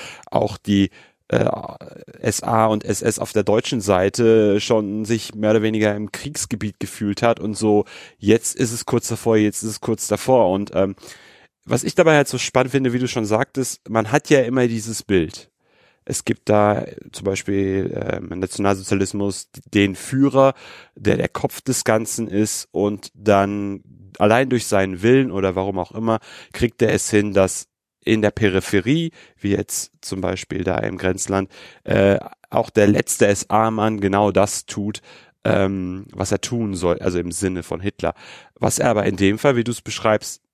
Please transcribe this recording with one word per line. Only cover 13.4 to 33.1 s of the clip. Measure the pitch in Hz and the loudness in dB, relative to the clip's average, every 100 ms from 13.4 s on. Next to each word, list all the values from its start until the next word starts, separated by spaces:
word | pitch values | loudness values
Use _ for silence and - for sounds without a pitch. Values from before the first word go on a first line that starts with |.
| 139 135 127 - - | 0 -4 -6 -8 -4
man | 113 107 | -2 0
hat | 147 - | 0 2
ja | 143 | 2
immer | 120 131 123 | 2 2 0
dieses | 113 110 107 | 0 -6 -6
Bild. | - 92 80 - - _ _ _ _ _ | 0 2 0 -6 -20 _ _ _ _ _
Es | - 135 | -8 -6
gibt | - - - | -4 -4 2
da | 104 104 104 - - - | 4 4 0 -4 -12 -18
zum | - | -8
Beispiel, | 98 98 - 98 98 95 87 | -4 -4 -2 -2 0 -2 -2
ähm, | - - 95 82 | -6 -6 -6 -8
im | 87 | -8
Nationalsozialismus | 95 - 98 98 92 98 98 101 101 95 - - - | -6 -2 0 0 0 -2 0 -2 -4 -6 -12 -20 -2
den | 104 101 | 2 2
Führer, | 92 - 131 139 135 135 - - - - - | 0 -4 2 2 4 4 2 -12 -20 -20 -6
der | 101 - | -2 0
der | - | -2
Kopf | - 143 - | -4 -6 -6
des | - 123 | -4 -2
Ganzen | - 110 110 - 104 | 0 0 0 -6 -2
ist | 98 107 - - | 0 0 -2 -6
und | 85 104 104 - | -2 -2 -2 -12
dann | - 104 101 101 104 101 98 - - 98 - | -4 2 2 2 -2 -6 -10 -16 -20 -12 0
allein | 107 117 135 | 2 4 2
durch | 120 - | -2 0
seinen | 101 95 90 | 0 0 0
Willen | 110 135 127 | 4 4 2
oder | 98 95 | -2 -2
warum | 90 98 95 | 0 -2 -4
auch | 87 | -6
immer, | 110 113 110 - - - | -4 -2 -2 -4 -20 -14
kriegt | - 120 - | -4 -2 0
er | 110 | 2
es | 104 - | 2 2
hin, | 107 104 | 2 2
dass | 98 95 - - _ _ _ | 2 2 0 -14 _ _ _
in | - 110 | 0 2
der | 104 | 2
Peripherie, | - 104 92 - 101 110 160 165 - - _ | 2 0 0 0 0 0 0 -2 -8 -20 _
wie | 101 | -2
jetzt | 98 104 - - _ | -2 -2 -8 -10 _
zum | - 95 | -12 -6
Beispiel | 90 95 - 92 | -4 -4 -6 -6
da | 92 85 | -2 -2
im | 107 92 | -4 -4
Grenzland, | 92 90 - 95 95 - - - | -4 -2 -2 -2 -2 -10 -20 -12
äh, | - - 98 98 - - - | 0 4 4 2 -2 -18 -4
auch | - 113 | -4 0
der | 107 104 | 2 4
letzte | 104 - | 4 0